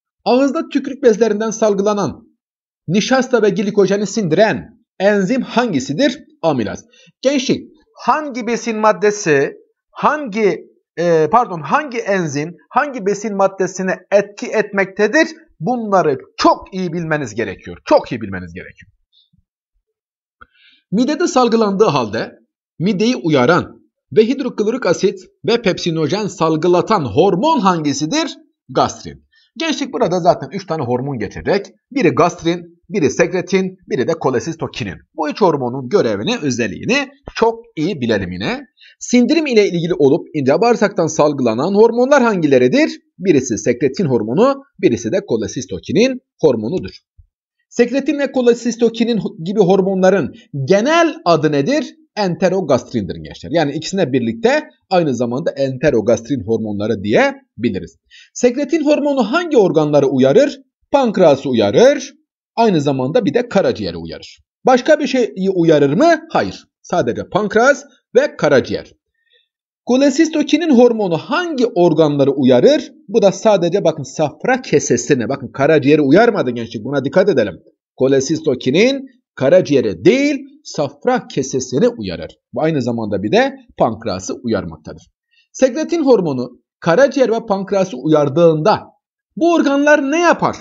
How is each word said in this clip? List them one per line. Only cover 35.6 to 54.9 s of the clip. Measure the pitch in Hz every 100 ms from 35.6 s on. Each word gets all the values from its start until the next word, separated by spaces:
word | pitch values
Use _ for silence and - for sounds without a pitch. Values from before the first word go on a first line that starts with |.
| 123 135 123
görevini, | 196 123 101 135 247
özelliğini | 147 117 110 80 160 277 277 - - -
çok | 226 226 - -
iyi | 156 165
bilelim | 117 104 87
yine. | 90 110 254 277 _ - _
Sindirim | - 247 240 320 294
ile | 220 196
ilgili | 170 165
olup | - 139 160 -
ince | 151 127 160
bağırsaktan | 233 233 202 202 160
salgılanan | - 151 139 120 110 165
hormonlar | 202 226 226 254 294
hangileridir? | 233 190 151 131 127 254 320 - _ -
Birisi | 185 143 127 104
sekretin | - 123 139 135 160
hormonu, | 120 107 143 262 277 - -
birisi | 185 117 110
de | 190 -
kolesistokinin | 113 98 - - 90 - 131 262 254 - _
hormonudur. | 156 113 107 175 92 - _ _ _ _ _ _ _
Sekretin | - 240 269 277 285
ve | 277
kolesistokinin | 262 240 233 240 226 226 226 226 226 160 -
gibi | 165 214
hormonların | 175 196 190 190 185 196 127 - _ 143 131
genel | 196 247 339 330 - -
adı | 160 151
nedir? | 143 143 302 - - _ 208
Enterogastrindir | 190 170 180 190 156 123 - 117 87 80
gençler. | 76 85 87
Yani | 170 143
ikisine | 147 - 190 151
birlikte | 131 113 113 226 302 302 _
aynı | _